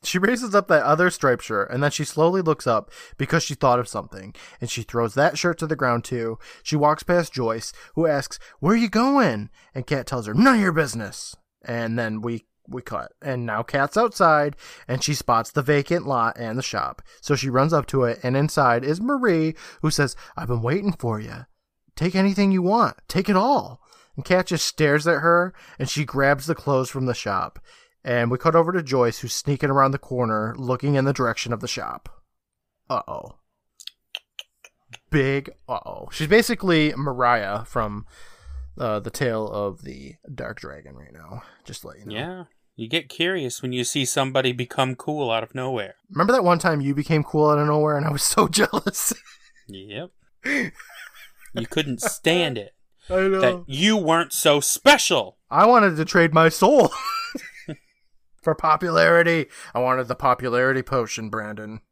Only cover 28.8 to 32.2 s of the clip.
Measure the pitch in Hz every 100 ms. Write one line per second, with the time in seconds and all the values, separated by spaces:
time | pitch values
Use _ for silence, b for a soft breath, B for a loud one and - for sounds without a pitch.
28.8 | 143 131 120 - 120 - - 139 147 135
29.8 | 135 139 - 127 117 107 110 120 123 127
30.8 | 139 139 135 139 123 110 - 113 120 -
31.8 | 62 62 - -